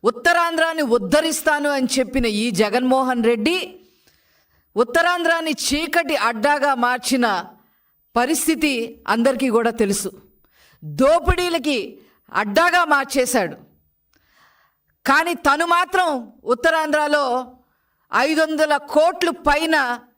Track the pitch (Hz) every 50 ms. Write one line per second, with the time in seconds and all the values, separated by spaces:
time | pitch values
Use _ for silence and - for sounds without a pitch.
0 | - 214 240 240 - 339 349 339 339 339 330 320 320 330 320 320 294 233 226 240
1 | 196 185 285 294 320 320 311 - - 311 302 294 294 294 285 277 254 247 - 269
2 | 254 - - 269 247 226 214 208 220 247 214 175 214 208 208 247 254 254 262 262
3 | 262 254 254 240 220 226 240 220 208 311 349 370 320 - - - _ _ _ _
4 | _ _ _ _ _ _ _ _ _ _ _ _ _ _ _ 202 247 240 247 330
5 | 330 349 359 349 339 330 330 330 330 320 294 - - - 277 294 330 311 294 349
6 | 330 269 311 240 202 233 240 220 208 285 294 294 262 285 269 247 240 247 247 254
7 | 247 - 254 262 240 226 196 180 175 - - _ _ _ _ _ _ _ _ _
8 | _ _ _ 233 240 254 320 - - - 320 233 285 294 269 233 226 - - -
9 | _ - 208 226 233 269 262 226 269 262 208 233 233 233 226 233 220 196 196 196
10 | - 190 - - _ _ _ _ _ _ _ _ _ _ _ _ - 151 147 143
11 | 262 277 320 349 262 - 370 339 359 349 339 330 240 302 277 226 190 - - -
12 | _ _ _ _ _ _ - 185 214 208 202 311 330 359 349 359 339 311 294 277
13 | 269 269 - 269 254 247 - 240 190 160 147 - - _ _ _ _ _ _ _
14 | _ _ _ _ _ _ _ _ _ _ _ _ _ _ _ _ _ _ _ _
15 | _ - 269 302 330 349 339 - - 294 277 294 339 339 339 349 370 359 370 381
16 | 370 320 294 254 233 - _ _ _ - 247 240 - 330 320 320 311 302 294 302
17 | 302 294 294 294 285 262 247 254 254 247 - _ _ _ _ _ _ _ _ _
18 | _ _ - 214 254 302 320 302 320 311 311 302 311 302 294 285 294 302 - 302
19 | 311 339 330 339 359 339 339 - - 294 285 294 320 320 320 302 269 240 240 233
20 | - _ _